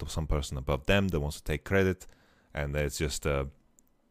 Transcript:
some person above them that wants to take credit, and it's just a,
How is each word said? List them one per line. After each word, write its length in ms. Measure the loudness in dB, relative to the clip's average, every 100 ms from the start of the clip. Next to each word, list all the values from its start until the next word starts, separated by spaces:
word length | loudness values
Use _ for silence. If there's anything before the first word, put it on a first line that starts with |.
| -6
some 180 | -4 0
person 320 | 0 0 -4
above 300 | -2 0 2
them 220 | 4 4
that 100 | 0
wants 180 | -2 -4
to 60 |
take 200 | -4 -4
credit, 440 | 2 4 4 2 -6 -20 _ _ _ -6
and 200 | -2 0
it's 220 | -2 0
just 300 | -2 -2 0
a, 200 | 0 -2 -8 _ _ _ _ _